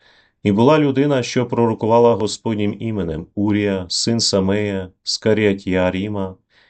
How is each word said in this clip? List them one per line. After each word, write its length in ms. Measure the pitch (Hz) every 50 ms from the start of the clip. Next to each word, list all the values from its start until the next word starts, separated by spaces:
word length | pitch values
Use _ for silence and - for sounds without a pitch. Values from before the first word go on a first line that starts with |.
| _ _ _ _ _ _ _ _ -
І 100 | 104 98
була 260 | 104 117 139 156 156
людина, 440 | 147 143 123 131 143 147 143 131 117
що 240 | - - 135 123
пророкувала 680 | 123 127 117 117 113 110 - - 110 113 120 120 117 113
Господнім 640 | 98 110 101 - - - 113 113 104 104 104 - -
іменем, 480 | 113 113 110 104 90 82 76 78 87 - _
Урія, 520 | 104 101 107 104 104 104 101 98 95 87 85
син 320 | - - - 117 113 117
Самея, 720 | 107 - - 101 95 95 98 104 104 104 98 95 92 92 - _ _
з 160 | - - -
Каріатіаріма, 1160 | - 110 107 107 107 101 98 98 - 95 92 92 92 90 90 92 95 107 104 101 95 95 95 - _ _ _ _ _